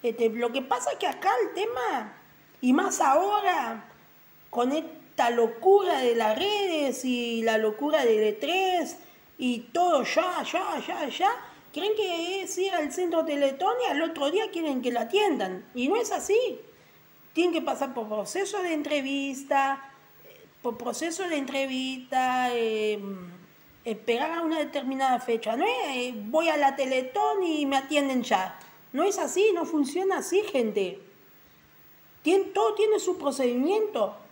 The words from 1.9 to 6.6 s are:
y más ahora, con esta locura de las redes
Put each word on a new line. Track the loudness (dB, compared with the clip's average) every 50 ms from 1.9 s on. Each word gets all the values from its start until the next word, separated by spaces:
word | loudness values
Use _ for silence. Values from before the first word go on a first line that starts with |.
| -2 -2 -4 -8 -14 -20 -20 -20 -20 _ _ _ _ -2
y | 2 4
más | 4 4 4 0 0 2
ahora, | 4 4 6 4 4 4 2 2 2 2 2 2 0 -2 -6 -8 -12 -18 -20 -20 -20 _ _ _ _ _ _ _ _ _
con | -2 0 0 2
esta | 2 0 -2 -6 -14 -18 -20 -12 _ 0 2 2
locura | 4 4 2 2 2 2 6 8 8 8 8 4 2 2
de | 2 2 2
las | 4 4 2 2 2
redes | 2 0 0 0